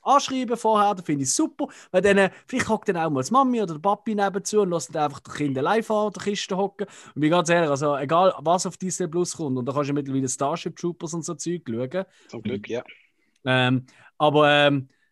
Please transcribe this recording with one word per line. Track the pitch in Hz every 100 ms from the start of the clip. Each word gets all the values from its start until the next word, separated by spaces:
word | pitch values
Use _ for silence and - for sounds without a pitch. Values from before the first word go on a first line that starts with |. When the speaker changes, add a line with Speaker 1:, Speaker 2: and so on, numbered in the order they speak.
Speaker 1:
Anschreiben | 208 277 - 262 240 233
vorher, | 220 214 202
das | 196
finde | 170 147
ich | 131
super, | - 320 - 285 - -
weil | 180
dann, | 196 196
äh, | 185 - -
vielleicht | 262 -
hockt | 214 -
dann | 175
auch | 160
mal | 135
die | 131
Mami | 247 262 240
oder | 185
der | 151
Papi | 196 208 226
neben | 208 196 190
zu | - 214
und | 190
lässt | 170 - 160
einfach | 147 135
das | -
Kind | - 143 131
allein | 156 220
vor | 226 214 208
der | 190
Kiste | 202 202 - 190
hocken. | 196 - 196 - -
Und | 139
bin | 151
ganz | 175 165
ehrlich, | 170 156
also | 135 147 139
egal, | 143 165 185 -
was | 151 175 190
auf | -
Disney | 185 - 175
Plus | 170 175 -
kommt, | 147 127
und | 123
da |
kannst | 135 143
du |
mittlerweile | 143 135 135 131
Starship | - 139 165 180 -
Troopers | 175 170 165
und | 170
so | 151
Zeug | 156 165 175 -
schauen. | 113 131 185 190 _ _
Speaker 2:
Zum | 117
Glück, | 104 - 107
ja. | 117 - - _ _ _ _
Speaker 1:
Ähm, | 131 127 127 127 127 _ - -
aber, | 151 147 147
ähm, | 147 147 143 131 _ _